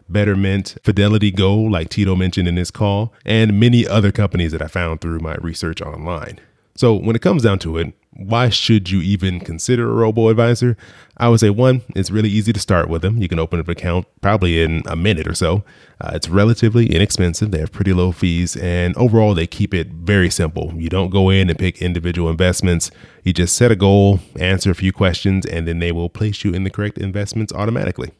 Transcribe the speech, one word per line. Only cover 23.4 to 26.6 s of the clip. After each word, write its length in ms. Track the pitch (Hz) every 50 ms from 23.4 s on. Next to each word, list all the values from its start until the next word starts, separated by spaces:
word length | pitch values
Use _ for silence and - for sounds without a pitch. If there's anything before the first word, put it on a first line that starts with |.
| 87 87 -
set 160 | - 120 120 113
a 40 |
goal, 440 | 90 101 98 98 101 98 98 101 92 - - -
answer 340 | - 90 92 95 92 - 98
a 40 | 87
few 160 | - 95 95 -
questions, 540 | - 101 92 85 - - 98 95 95 87
and 200 | - - 85 82
then 140 | 82 82 82
they 120 | 85 85 82
will 160 | 82 85 87
place 360 | - - 107 107 101 - -
you 80 | 101 87
in 100 | 92